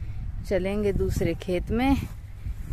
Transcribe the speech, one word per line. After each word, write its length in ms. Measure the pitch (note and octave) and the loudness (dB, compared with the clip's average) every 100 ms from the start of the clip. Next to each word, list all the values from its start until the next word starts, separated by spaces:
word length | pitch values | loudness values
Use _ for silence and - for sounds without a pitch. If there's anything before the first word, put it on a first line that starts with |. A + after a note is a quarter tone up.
| - - - - - | -6 -6 -6 -6 0
चलेंगे 440 | F#3+ F#3 G#3 G#3 | 0 2 2 2
दूसरे 400 | F#3 F#3+ - F3 E3 | 2 2 2 0 0
खेत 340 | - F3+ E3+ | -2 -2 0
में, 260 | A3 C4 C#4 - - - - - - - | 2 4 4 2 -8 -10 -8 -6 -6 -4